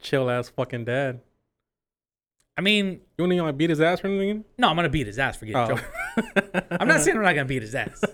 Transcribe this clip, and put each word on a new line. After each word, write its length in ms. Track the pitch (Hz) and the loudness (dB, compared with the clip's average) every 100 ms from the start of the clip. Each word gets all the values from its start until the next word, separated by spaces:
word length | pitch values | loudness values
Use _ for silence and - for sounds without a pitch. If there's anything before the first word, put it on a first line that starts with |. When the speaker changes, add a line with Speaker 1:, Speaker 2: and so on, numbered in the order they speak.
Speaker 1:
chill 300 | - 139 127 | -2 0 2
ass 180 | 123 120 | -2 -4
fucking 360 | - 123 120 | -6 -6 -4
dad. 360 | 117 127 139 127 - _ _ _ _ _ _ _ _ _ _ _ _ - | -4 -2 -2 -6 -14 _ _ _ _ _ _ _ _ _ _ _ _ -2
Speaker 2:
I 40 | |
mean, 260 | 190 208 196 | 2 2 2
Speaker 1:
You 140 | 175 - - | -4 -10 -2
wouldn't 160 | 180 | 2
even, 120 | 180 160 | 2 0
like, 100 | 139 | 0
beat 140 | 165 | 2
his 100 | 151 | 4
ass 220 | 160 180 | 2 2
or 60 | 196 | -2
anything? 360 | 196 196 214 - - | -2 -2 -4 -8 0
Speaker 2:
No, 100 | 233 | 2
I'm 80 | 160 | 2
gonna 120 | 170 | 0
beat 180 | 147 107 | 0 -2
his 120 | 107 | -2
ass 180 | 131 - | -4 -4
for 100 | 107 | -4
getting 160 | 123 | 0
in 100 | 117 | 0
Speaker 1:
Oh. 40 | - | -2
Speaker 2:
trouble. 880 | - 719 - - 214 - - 185 - | -4 -8 -4 -4 0 -2 0 -4 -4
Speaker 1:
<laughs> 100 | 175 | 0
Speaker 2:
I'm 80 | 233 | 2
not 120 | 320 | 4
saying 160 | - 233 | 4 2
I'm 60 | |
not 120 | 190 | 2
gonna 100 | 147 | 2
beat 180 | 131 131 | 0 -4
his 120 | 107 | -4
ass. 280 | 127 110 - 202 | -6 -6 -4 -4